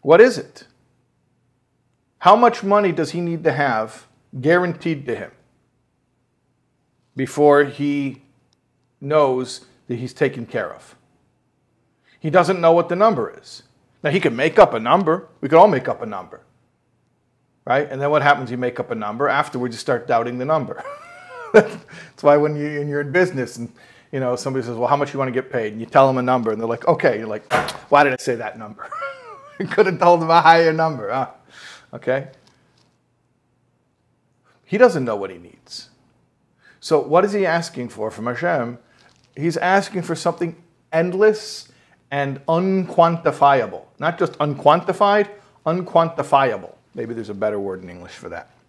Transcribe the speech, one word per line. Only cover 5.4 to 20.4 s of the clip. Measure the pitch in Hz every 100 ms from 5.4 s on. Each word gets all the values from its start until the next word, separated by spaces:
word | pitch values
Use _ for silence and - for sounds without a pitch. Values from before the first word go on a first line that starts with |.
| _ _ _ _ _ _ _ _ _ _ _ _ _ _ _ _ _ 131
before | 131 - 147 143
he | 139 131 143 143 139 120 _ _ _ _ _ _ _ _
knows | 139 151 143 127 123 - _ _ -
that | 120
he's | 123
taken | - 135 127 113
care | 120 90
of? | - - _ _ _ _ _ _ _ _ _ _ _ _ _
He | 160
doesn't | 180 170 185
know | 165
what | 170 170
the | 175
number | 220 147 104 -
is. | - - _ _ _ _
Now, | 151
he | 180
can | 151 117
make | 156 190
up | 185
a | 117
number. | 117 170 180 175 - _
We | 139
can | 160
all | 180
make | 139 123
up | 107
a | 110
number, | 98 87 - _ _ _ _ _ _ _ _ _ _ _ _
right? | - 135 143
And | 135
then | 143
what | 151
happens? | 143 139 123
You | 123
make | 123 123
up | -
a |
number. | 113 104 110 143
Afterwards, | 139 147 127 123
you | 113
start | - 120 117
doubting | 117 120
the | 123